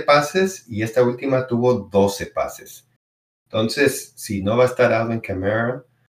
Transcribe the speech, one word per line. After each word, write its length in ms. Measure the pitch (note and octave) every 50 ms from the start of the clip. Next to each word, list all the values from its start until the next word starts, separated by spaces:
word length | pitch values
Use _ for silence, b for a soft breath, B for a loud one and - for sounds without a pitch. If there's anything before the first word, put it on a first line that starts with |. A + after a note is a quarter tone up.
| -
pases 600 | - C#3+ D3 D3 - - F#3+ F#3+ F#3+ F#3+ - - -
y 160 | A2+ G2+ A2
esta 180 | - - C3 B2
última 440 | A#2+ B2 - C3+ C3+ C3+ B2+ B2+ -
tuvo 400 | A#2+ A#2 B2 B2 B2 G2+ F#2+ -
doce 380 | - G2 G2+ G2+ - - - -
pases. 580 | - D#2 - - - - - - - - _ _ _ _ _ _ _ _ _ _ _ _ _
Entonces, 640 | _ - A2 A2+ A2+ - C#3 C#3+ C3+ - - - - _
si 280 | - - - G2+ G2 F#2+
no 140 | G2+ A2+ A#2+
va 80 | B2+
a 20 | B2
estar 240 | - - B2 A#2 A#2
Alvin 280 | A2+ A2+ A#2 A#2 A2+
Kamara, 600 | - - G2 F#2 F#2 G2+ G#2+ A2+ A#2 A#2+ B2+ C#3+ - _ _ _ _ _